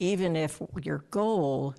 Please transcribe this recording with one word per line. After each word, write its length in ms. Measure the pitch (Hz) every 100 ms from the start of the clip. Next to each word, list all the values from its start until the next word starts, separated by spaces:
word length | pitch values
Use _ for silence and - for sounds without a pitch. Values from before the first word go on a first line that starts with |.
even 340 | 180 196 185
if 260 | 160 156 - 160 -
your 160 | 143 147 -
goal 640 | 202 214 214 143 135 139